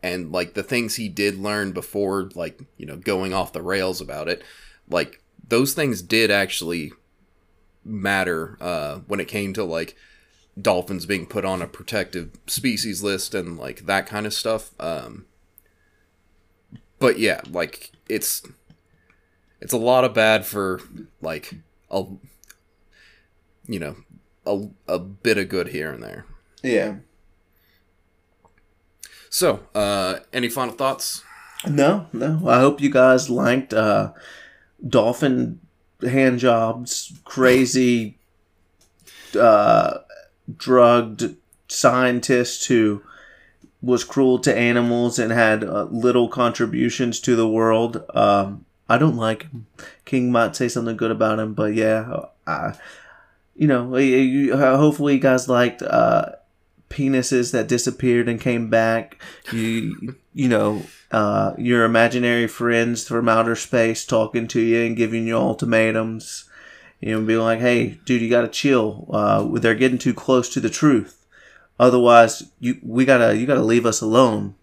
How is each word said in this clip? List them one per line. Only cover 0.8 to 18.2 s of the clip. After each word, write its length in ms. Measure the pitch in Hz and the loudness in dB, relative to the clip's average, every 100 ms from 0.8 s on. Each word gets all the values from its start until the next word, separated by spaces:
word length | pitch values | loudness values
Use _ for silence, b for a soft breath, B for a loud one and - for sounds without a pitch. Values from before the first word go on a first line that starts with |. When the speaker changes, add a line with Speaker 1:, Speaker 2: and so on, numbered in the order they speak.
| 117 - | -4 -6
Speaker 1:
he 140 | 107 | -10
did 280 | 85 101 98 | -2 -4 -2
learn 340 | 101 104 98 | -6 -4 -4
before, 580 | 90 - 104 98 98 98 90 | -8 -8 -4 -2 -4 -6 -10
like, 260 | 85 - 135 _ | -12 -12 -20 _
you 80 | 73 | -16
know, 100 | 76 | -12
going 380 | 95 95 95 | -4 -4 -2
off 200 | 95 90 | -4 -6
the 80 | 87 | -8
rails 380 | 87 95 92 90 | -6 -4 -4 -6
about 280 | 76 71 78 | -10 -10 -8
it, 140 | 87 b b b b _ | -8 b b b b _
like, 320 | 87 76 - _ _ - | -4 -4 -8 _ _ -4
those 260 | 117 139 | 0 0
things 280 | - 147 104 | -2 -4 -4
did 300 | 90 110 113 | -2 0 2
actually 640 | 101 95 - 82 87 76 - _ _ _ _ _ _ _ _ | 0 -2 -6 -6 -8 -10 -16 _ _ _ _ _ _ _ _
matter, 760 | - 104 95 98 92 80 80 - | -14 -8 -4 -2 -2 -4 -8 -12
uh, 380 | 87 85 73 73 - | -8 -8 -8 -12 -10
when 120 | 101 | -8
it 80 | 82 | -6
came 240 | 107 101 | -8 -8
to, 100 | 95 | -6
like, 320 | 95 82 82 - b b b b b - | -6 -6 -8 -14 b b b b b -6
dolphins 460 | 101 92 90 98 82 | -2 0 -2 -8 -4
being 200 | 98 82 | -6 -4
put 180 | 104 | -6
on 180 | 95 95 | -4 -6
a 60 | 87 | -8
protected 720 | - - 110 92 90 82 - - | -14 -8 -6 -6 -10 -14 -18 -10
species 540 | - 127 104 113 90 | -6 -4 -4 -6 -6
list 320 | 101 98 - 101 | -6 -6 -6 -8
and, 220 | 87 85 | -8 -12
like, 300 | 67 - 98 | -14 -14 -4
that 180 | 98 95 | -4 -4
kind 180 | 104 107 | -8 -8
of 80 | |
stuff. 380 | 104 113 110 - _ | -6 -4 -6 -8 _
Um, 460 | 80 80 60 - - _ _ _ _ _ _ _ _ _ _ _ _ _ _ - _ _ | -8 -8 -12 -20 -20 _ _ _ _ _ _ _ _ _ _ _ _ _ _ -20 _ _
but 220 | 131 104 | 0 2
yeah, 220 | 107 82 - | 0 -2 -6
like, 420 | 85 82 - - _ _ | -6 -8 -8 -20 _ _
it's, 360 | 110 | -6